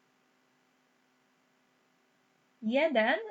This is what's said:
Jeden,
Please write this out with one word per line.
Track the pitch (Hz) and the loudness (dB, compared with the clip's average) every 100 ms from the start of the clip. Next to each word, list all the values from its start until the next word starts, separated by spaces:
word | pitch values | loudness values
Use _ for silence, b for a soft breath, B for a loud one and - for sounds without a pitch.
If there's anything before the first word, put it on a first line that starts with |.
| _ _ _ _ _ _ _ _ _ _ _ _ _ _ _ _ _ _ _ _ _ _ _ _ _ - | _ _ _ _ _ _ _ _ _ _ _ _ _ _ _ _ _ _ _ _ _ _ _ _ _ -10
Jeden, | 220 269 320 226 226 330 440 | -2 0 2 2 0 0 -6